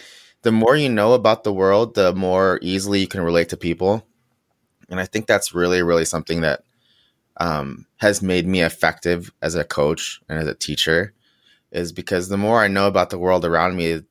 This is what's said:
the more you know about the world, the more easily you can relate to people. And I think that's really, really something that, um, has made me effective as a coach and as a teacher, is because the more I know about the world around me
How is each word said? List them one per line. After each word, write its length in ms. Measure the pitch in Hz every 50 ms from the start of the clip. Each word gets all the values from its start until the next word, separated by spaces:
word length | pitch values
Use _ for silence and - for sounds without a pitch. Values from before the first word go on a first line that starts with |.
| - - - - - _ _ _ -
the 80 | 117
more 240 | 110 110 110 117 139
you 140 | 151 147 131
know 240 | 117 107 101 110 123
about 300 | 123 107 110 110 - -
the 80 | 107
world, 440 | 101 95 95 95 98 104 117 110 -
the 180 | 107 95 90 90
more 460 | 95 95 92 92 92 95 95 90 -
easily 380 | - 87 95 95 95 101 101 98
you 80 | 95
can 140 | 90 - 98
relate 280 | 85 85 85 85 85 -
to 80 | -
people. 480 | - - 85 82 - 92 95 104 110 - _ _ _ _ _ _ _ _ _ _ _ _ _ _ _ _ -
And 80 | 90 92
I 60 | 92
think 200 | - - 110 107
that's 300 | - 110 101 - - -
really, 260 | 87 87 87 90 90
really 240 | 87 85 85 82 82
something 360 | - - 80 78 - 82 82
that, 220 | 80 76 71 - _ _ _ _ _ _ _ _ _ _ _ _ _ _ _
um, 500 | - 85 85 78 73 69 69 - - - _ _
has 240 | - - 104 101 98
made 240 | 101 92 90 90 85
me 160 | 90 95 92
effective 720 | 85 85 - - - 80 80 - - 87 87 85 87 - - _
as 140 | - 80 82
a 80 | 85 78
coach 580 | - - - 71 73 82 78 - - - - _ -
and 80 | 78
as 100 | 80 80
a 60 | 76 -
teacher, 600 | - - - 76 - - - 80 85 98 104 - _ _ _ _ _ _ _ _ _ _ _
is 200 | - 85 87 82
because 380 | 82 92 85 - 101 90 90 92
the 80 | 98
more 220 | 98 101 107 117 117
I 80 | 107
know 180 | 98 98 98 98
about 240 | 101 92 95 90 -
the 80 | -
world 260 | 87 87 92 92 90 87
around 320 | 85 85 82 85 92 92
me 280 | 90 85 82 82 80 - _